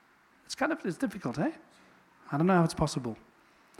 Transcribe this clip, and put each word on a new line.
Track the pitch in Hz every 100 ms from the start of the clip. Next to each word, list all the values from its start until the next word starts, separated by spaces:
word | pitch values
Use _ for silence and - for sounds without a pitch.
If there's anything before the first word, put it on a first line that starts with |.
| _ _ _ _ -
It's |
kind | - 269
of, | 320 214
it's | 165
difficult, | 247 190 135 123
eh? | 247 - - - - - _ _ -
I | 143
don't | 175
know | 180
how |
it's | 165 -
possible. | 151 147 120 110 - _ _ _ _ -